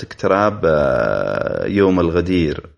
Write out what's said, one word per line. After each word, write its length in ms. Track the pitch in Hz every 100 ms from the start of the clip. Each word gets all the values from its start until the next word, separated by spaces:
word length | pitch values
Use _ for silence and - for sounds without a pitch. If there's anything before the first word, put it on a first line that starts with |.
اقتراب، 580 | - - 98 95 104 101 82
آه، 1000 | 76 67 62 52 50 50 50 - 50 50
يوم 340 | 98 95 90
الغدير 720 | 85 85 87 90 78 69 -